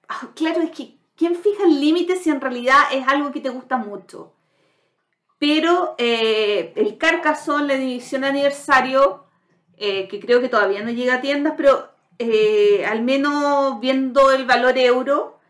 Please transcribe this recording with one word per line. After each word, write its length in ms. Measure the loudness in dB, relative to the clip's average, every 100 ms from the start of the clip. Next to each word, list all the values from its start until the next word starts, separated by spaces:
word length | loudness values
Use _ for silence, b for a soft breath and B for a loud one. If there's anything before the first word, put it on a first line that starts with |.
| -14
Ah, 200 | -12 -12
claro, 260 | -6 -2 -2
es 80 | -4
que 240 | -6 -18 _ _ -4
¿quién 180 | -2 0
fija 280 | 0 2
el 160 | 2 4
límite 360 | 2 0 0 -2
si 140 | -2
en 100 | -2
realidad 360 | -4 -4 2 4 4
es 140 | 0 -2
algo 240 | -2 -2
que 80 | -6
te 80 | -6
gusta 280 | -8 -6 -6
mucho? 560 | -6 -12 -16 -20 -20 _ _ _ _ _ _ _ _ _ _ -4
Pero, 560 | 0 0 2 0 0 -4
eh, 760 | -2 0 0 0 0 -2 -4 -2
el 200 | -2 0
Carcassonne, 680 | 0 0 0 -2 -2 -2 0
la 60 |
edición 500 | -2 -4 -6 -6 -4
aniversario, 1000 | -2 0 0 -2 0 0 2 2 2 0 _ _ _ _ _ -8
eh, 320 | -4 -4 -6
que 100 | -8
creo 220 | 0 2
que 80 | 2
todavía 340 | 0 0 0
no 80 | -4
llega 260 | -4 -2 -2
a 40 |
tiendas, 340 | -2 -2 -2 2
pero, 340 | 2 2 -2 _ _ -8
eh, 680 | -2 2 2 4 4 2 0
al 120 | -2
menos 760 | 0 0 0 0 0 2 0 -2
viendo 500 | -2 0 0 4 4
el 140 | 4 2
valor 320 | 2 2 2
euro, 600 | 2 2 0 -2 -2 -12